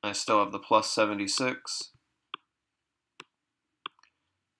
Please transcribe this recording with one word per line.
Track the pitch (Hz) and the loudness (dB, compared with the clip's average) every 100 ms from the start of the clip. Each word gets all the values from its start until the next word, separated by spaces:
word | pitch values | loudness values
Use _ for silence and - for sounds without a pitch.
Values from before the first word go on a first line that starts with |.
I | 104 | -6
still | 101 - 107 | -6 2 4
have | 98 | 4
the | 101 | -2
plus | - 110 107 | 2 2 4
seventy-six | - 107 104 98 - 127 127 - - - _ _ _ _ - _ _ _ _ _ _ _ _ - _ _ _ _ _ - _ _ _ _ _ _ | 0 0 0 -4 -2 -2 -4 -10 -10 -12 _ _ _ _ -18 _ _ _ _ _ _ _ _ -20 _ _ _ _ _ -16 _ _ _ _ _ _